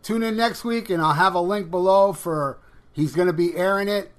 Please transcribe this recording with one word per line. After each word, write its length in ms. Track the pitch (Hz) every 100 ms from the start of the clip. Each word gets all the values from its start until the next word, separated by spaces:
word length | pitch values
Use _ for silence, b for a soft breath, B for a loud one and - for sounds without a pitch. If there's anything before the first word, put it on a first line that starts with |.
tune 200 | - 226
in 140 | 226 220
next 280 | 233 -
week, 240 | 233 233 196
and 140 | 175
I'll 100 | 160
have 200 | 151 190
a 60 | 180
link 300 | 175 208 170
below 420 | 180 185 190 196
for, 440 | 170 175 156 139 131 b b b
he's 220 | - 156
gonna 180 | 151 180
be 220 | 160 175 170
airing 320 | 185 196 202
it 240 | 202 185